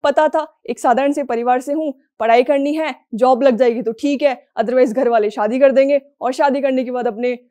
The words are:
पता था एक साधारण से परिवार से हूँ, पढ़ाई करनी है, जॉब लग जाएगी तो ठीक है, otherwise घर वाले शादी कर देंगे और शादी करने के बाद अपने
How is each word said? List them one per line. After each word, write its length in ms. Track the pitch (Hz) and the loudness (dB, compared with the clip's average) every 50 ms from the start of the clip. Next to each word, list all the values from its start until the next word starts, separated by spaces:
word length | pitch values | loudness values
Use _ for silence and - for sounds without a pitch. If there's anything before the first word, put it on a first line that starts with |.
पता 260 | - 294 262 - 311 - | -2 0 0 2 0 0
था 320 | - 311 302 - _ _ _ - | 0 -4 -6 -6 _ _ _ -10
एक 80 | 240 - | -10 -2
साधारण 340 | - 269 233 247 277 285 | 0 0 2 2 0 0
से 120 | 285 302 277 | -2 -2 -4
परिवार 360 | 262 240 226 240 247 247 254 | -4 -4 -2 0 0 -2 -2
से 120 | 262 285 | -2 -4
हूँ, 220 | 285 311 320 294 262 _ _ _ _ _ | -4 -4 -4 -6 -8 _ _ _ _ _
पढ़ाई 240 | 226 226 226 247 | 0 4 4 4
करनी 320 | 262 294 285 277 277 294 302 | 4 2 0 0 0 -2 -2
है, 200 | 320 320 294 262 _ _ _ 233 | -4 -4 -6 -8 _ _ _ -2
जॉब 280 | 208 247 254 262 226 | 0 2 2 2 4
लग 140 | 277 277 240 | 4 2 2
जाएगी 260 | 208 254 240 233 233 | 4 2 2 2 0
तो 100 | - 220 | -6 -6
ठीक 300 | 226 226 - 285 285 247 | -6 -4 -2 -2 -2 0
है, 240 | 294 277 254 - _ _ _ - | 0 -2 -2 -2 _ _ _ -4
otherwise 320 | 233 202 247 254 247 226 | -4 0 2 2 2 2
घर 160 | 208 254 214 233 | 2 -2 0 2
वाले 220 | 233 220 208 214 | 2 2 0 0
शादी 280 | 208 - 208 214 240 262 | -2 -2 -4 -2 2 4
कर 140 | 277 269 | 4 4
देंगे 300 | 254 262 269 277 285 277 277 _ _ _ | 4 4 2 2 0 -2 -2 _ _ _
और 120 | 202 247 | -6 -6
शादी 280 | 262 - 302 285 254 285 | -2 0 0 0 0 0
करने 240 | 262 269 262 254 254 | -2 -2 -2 -2 -4
के 60 | 247 | -4
बाद 160 | 247 247 240 | -6 -4 -4
अपने 320 | 240 208 214 247 247 247 240 _ _ | -4 -4 -4 -4 -4 -6 -6 _ _